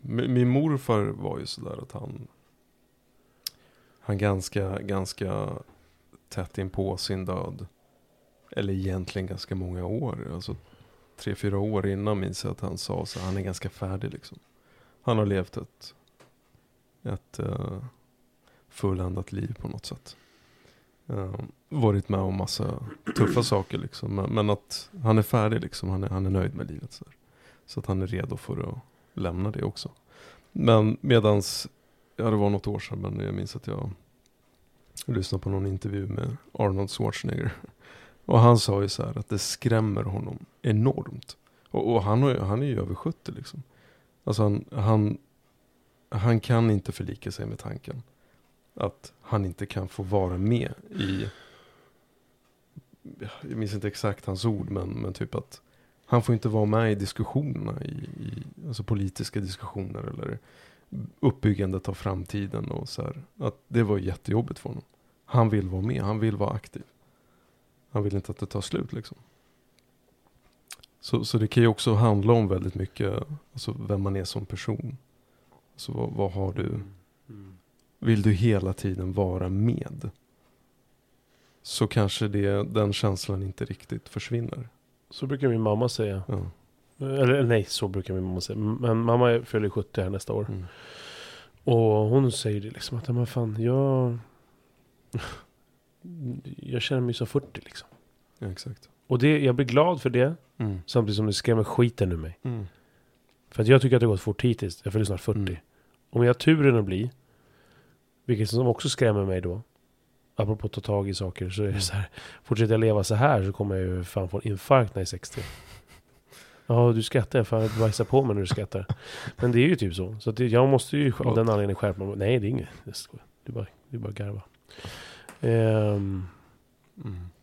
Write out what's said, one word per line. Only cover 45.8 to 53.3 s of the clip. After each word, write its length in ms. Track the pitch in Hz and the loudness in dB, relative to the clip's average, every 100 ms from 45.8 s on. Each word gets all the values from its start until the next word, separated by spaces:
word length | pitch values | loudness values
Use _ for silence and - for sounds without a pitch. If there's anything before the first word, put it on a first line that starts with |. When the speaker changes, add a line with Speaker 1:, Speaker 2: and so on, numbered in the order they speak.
| _ _ _ | _ _ _
Speaker 1:
han 300 | 104 113 113 | 0 2 2
kan 320 | - 117 113 | 4 4 4
inte 200 | 104 - | 2 0
förlika 400 | - 98 104 - | -8 -8 -8 -10
sig 140 | - 107 | -8 -8
med 140 | 110 | -8
tanken 440 | 101 101 - 123 - _ _ _ _ _ _ - | -10 -10 -10 -12 -14 _ _ _ _ _ _ -6
att 360 | - - - _ | -6 -6 -20 _
han 240 | - 110 95 | -4 -2 -2
inte 200 | - 101 | -4 -8
kan 220 | 101 92 | -6 -6
få 160 | - | -8
vara 340 | 95 101 92 90 | 0 2 2 0
med 360 | 101 120 - - - | 2 2 0 -8 -12
i, 340 | - 98 95 101 - - - - _ _ _ _ _ _ _ _ _ _ - _ _ - - 107 | -4 -2 -2 -4 -10 -20 -20 -20 _ _ _ _ _ _ _ _ _ _ -20 _ _ -20 -14 -14